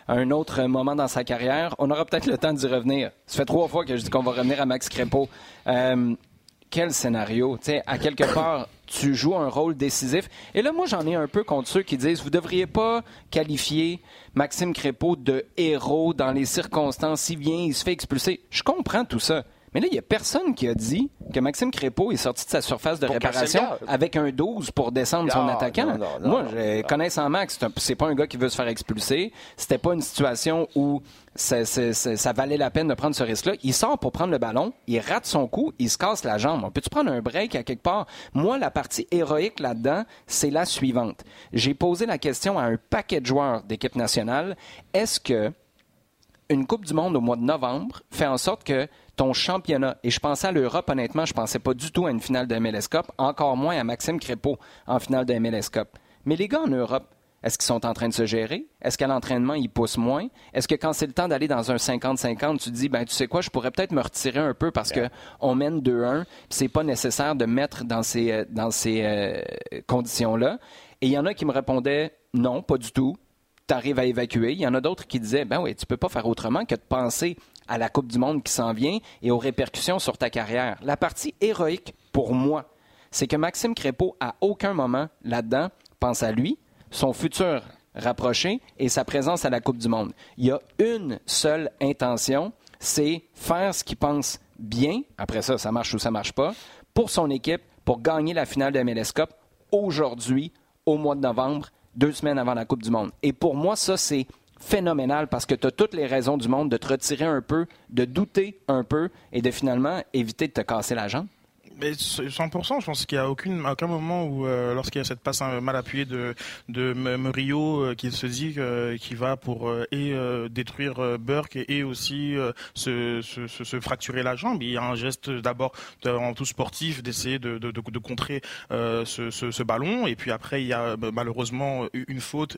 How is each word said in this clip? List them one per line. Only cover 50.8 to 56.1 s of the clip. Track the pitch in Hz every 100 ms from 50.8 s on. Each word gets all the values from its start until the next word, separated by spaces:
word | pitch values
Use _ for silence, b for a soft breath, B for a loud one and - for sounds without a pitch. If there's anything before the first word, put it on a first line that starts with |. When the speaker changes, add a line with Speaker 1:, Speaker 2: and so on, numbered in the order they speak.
| 175
Speaker 1:
honnêtement, | 135 117 156 160
je |
pensais | - 110 123
pas | 131
du | 127 156
tout | 175 180
à |
une | 117
finale | - 127 123
de | 113
M | 113
L | 107
S | 101
Cup, | 160 - -
encore | 135 143 147 127
moins | 151 165
à |
Maxime | 117 120 - 165
Crépeau | - 113 143 131 B B -
en | 123
finale | - 131 127
de |
M | 117 113
L | 110
S | -
Cup. | 110 104 b b